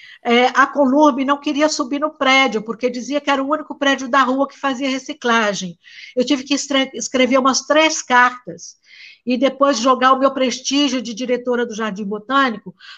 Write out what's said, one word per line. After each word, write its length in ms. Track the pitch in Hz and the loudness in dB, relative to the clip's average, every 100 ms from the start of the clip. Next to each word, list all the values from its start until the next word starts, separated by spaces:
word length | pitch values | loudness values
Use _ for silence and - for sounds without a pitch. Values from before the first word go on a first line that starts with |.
| - - | -20 -8
É, 260 | 240 240 247 | 0 2 4
a 200 | 247 269 | 4 2
Colurb 560 | 269 269 277 302 254 | 2 2 4 4 4
não 160 | 262 285 | 0 -2
queria 300 | 302 277 302 | -2 0 0
subir 300 | 302 262 277 | 0 -4 -4
no 100 | 302 | -4
prédio, 520 | - 262 269 262 208 | -2 2 2 2 -2
porque 280 | 214 220 247 | -6 -4 -4
dizia 320 | 247 233 285 | -4 -6 -4
que 80 | 285 | -2
era 120 | 277 | -2
o 80 | 269 | -2
único 240 | 302 302 | -4 -6
prédio 360 | - 285 269 269 | -2 0 0 0
da 120 | 277 | 0
rua 280 | 247 262 277 | 2 0 -4
que 100 | - | -4
fazia 300 | 277 240 277 | -6 -4 -4
reciclagem. 880 | 262 - - 247 233 214 196 180 165 - - - | -4 -8 -6 0 0 0 -2 -8 -12 -20 -20 -6
Eu 120 | 247 247 | -4 0
tive 180 | 277 | -2
que 100 | 254 | -2
estre-, 380 | 277 - 269 262 | -4 -2 -2 -2
escrever 440 | 240 - 254 254 262 | -6 -4 0 2 2
umas 240 | 262 254 | 2 0
três 400 | - 294 311 311 | 2 2 2 0
cartas 760 | - 247 247 247 - 175 - - _ - - - - | 0 2 2 0 -12 -16 -18 -20 _ -20 -20 -10 -4
e 120 | 247 | 0
depois 400 | 269 262 277 226 | 0 2 0 2
jogar 320 | 262 254 254 | 2 4 4
o 80 | 262 | 4
meu 120 | 269 | 2
prestígio 680 | 269 262 240 - 277 285 254 | 0 -2 -2 -2 0 0 -2
de 120 | 220 | -6
diretora 520 | 214 247 240 247 240 226 | -8 -4 -4 -2 -2 -4
do 80 | |
Jardim 300 | 214 220 196 | -6 -6 -6
Botânico 720 | 202 214 214 277 262 208 - - - | -8 -8 -2 0 0 -2 -12 -20 -20